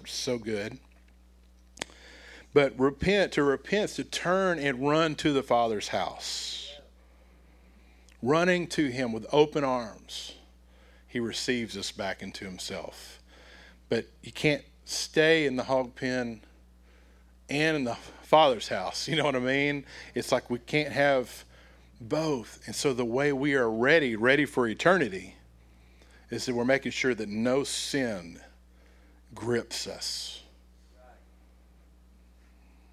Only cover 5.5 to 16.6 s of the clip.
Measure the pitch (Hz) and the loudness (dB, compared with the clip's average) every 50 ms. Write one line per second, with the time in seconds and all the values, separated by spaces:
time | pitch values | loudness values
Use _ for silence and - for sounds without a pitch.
5.5 | 123 120 117 113 110 101 - - - 101 87 - - - - - - - - - | 4 4 4 4 0 -2 -4 -2 -2 -2 -2 -2 -4 -8 -10 -8 -8 -8 -8 -8
6.5 | - - - - - - - - - _ - - - - - - - - - - | -10 -10 -12 -14 -16 -20 -20 -20 -20 _ -20 -20 -20 -20 -20 -20 -20 -20 -20 -20
7.5 | - - - - _ - - - - - _ - - - - 120 151 165 175 185 | -20 -20 -20 -20 _ -20 -20 -20 -20 -20 _ -20 -16 -6 -2 2 2 4 4 4
8.5 | 180 175 170 - - - 156 135 120 131 131 117 110 110 107 - - 151 151 151 | 2 2 0 -2 -2 -2 0 0 0 -2 -4 -4 -4 -6 -6 2 4 6 6 6
9.5 | - 156 143 131 127 123 117 104 95 - - - - - - - - - - - | 4 0 -2 0 -2 -2 -4 -8 -12 -16 -18 -14 -14 -12 -12 -14 -16 -20 -20 -20
10.5 | - - - - - - - - - - - - - 123 117 110 - - - - | -20 -20 -20 -20 -20 -20 -20 -20 -20 -20 -20 -8 -6 -4 -4 -4 -4 -4 -2 -2
11.5 | 127 120 113 101 - 98 95 - - - 101 95 92 - 101 95 - - 101 95 | -2 -2 -2 -6 -8 -8 -8 -8 -8 -6 -6 -6 -6 -6 -10 -12 -12 -12 -12 -12
12.5 | 92 90 - - 98 87 78 - - - - - - - - - - - - - | -12 -12 -10 -10 -8 -10 -10 -12 -14 -16 -20 -20 -20 -20 -20 -20 -20 -20 -20 -20
13.5 | - - - - - - - - 117 113 - - - - - 117 - - - 151 | -20 -20 -20 -20 -20 -20 -6 -4 -2 -2 -2 -6 -14 -20 -18 -16 -10 0 2 2
14.5 | 147 139 - - - _ _ - - - - - - 156 156 160 160 160 151 135 | 2 0 -2 -10 -20 _ _ -10 -8 -8 -8 -2 2 4 6 6 6 6 4 2
15.5 | 127 127 117 - 135 131 127 120 - - 131 127 127 127 120 117 113 107 - - | 0 -2 -2 0 0 0 0 -2 -6 -6 -6 -4 -2 -2 -4 -4 -8 -12 -16 -20
16.5 | - - | -20 -20